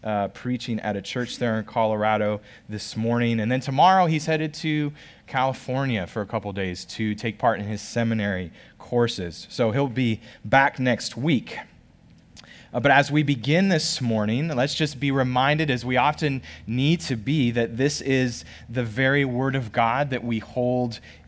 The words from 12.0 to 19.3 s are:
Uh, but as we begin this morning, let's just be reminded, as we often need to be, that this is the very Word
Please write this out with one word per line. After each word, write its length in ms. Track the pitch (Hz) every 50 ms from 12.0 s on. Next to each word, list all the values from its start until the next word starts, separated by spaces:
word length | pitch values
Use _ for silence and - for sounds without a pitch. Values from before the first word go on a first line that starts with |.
| _ - - - _ - - - - - - - - - -
Uh, 60 | 120
but 100 | 117 143
as 220 | 135 139 143 143
we 100 | 143 151
begin 480 | 147 131 143 117 107 135 151 175 196 196
this 320 | 185 151 - - - -
morning, 460 | 135 117 113 107 104 104 110 127 156 170
let's 260 | 151 120 127 143 -
just 260 | - 160 147 147 123
be 120 | 143 139
reminded, 580 | 135 139 131 127 127 123 131 139 151 156 156 139
as 160 | 127 120 113
we 120 | 123 127 127
often 440 | 123 147 151 - 160 147 135 131 - - - - -
need 340 | - 113 127 135 147 170 170
to 140 | - - 131
be, 360 | 113 104 131 151 156 127 120
that 260 | 117 120 117 113 117 113
this 240 | 135 147 143 -
is 420 | - 135 135 131 127 123 120 - - - - - - -
the 160 | 117 127 120
very 400 | 113 107 120 135 131 139 143 139
Word 300 | 131